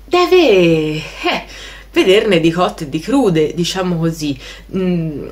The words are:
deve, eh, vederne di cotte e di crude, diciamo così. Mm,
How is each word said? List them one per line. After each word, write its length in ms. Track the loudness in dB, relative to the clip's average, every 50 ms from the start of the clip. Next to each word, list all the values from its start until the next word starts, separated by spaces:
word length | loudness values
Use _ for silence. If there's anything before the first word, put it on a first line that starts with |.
| -8
deve, 320 | -2 0 0 2 4 4
eh, 640 | 4 6 6 6 4 4 4 4 2 0 -2 -4 -6 -8 -12 -12 -6 -4 -4 -4 -4 -6 -12 -18 -18 -18 -18 -20 -20 -14 -6 0
vederne 440 | 2 4 4 4 4 4 2 2 2
di 100 | 2 2
cotte 340 | 0 0 -2 -2 -2 -6 -10
e 40 | -8
di 100 | -8 -8
crude, 540 | -4 -2 0 0 2 2 2 2 0 0 -2
diciamo 420 | -4 -4 -4 -4 -4 -2 -2 -2
così. 420 | -2 -2 -2 -4 -4 -6 -6 -6 -8 -10 -18 -20 -20 -14 -8 -6
Mm, 520 | -4 -2 -2 -2 -2 -2 -4 -6 -8 -12 -12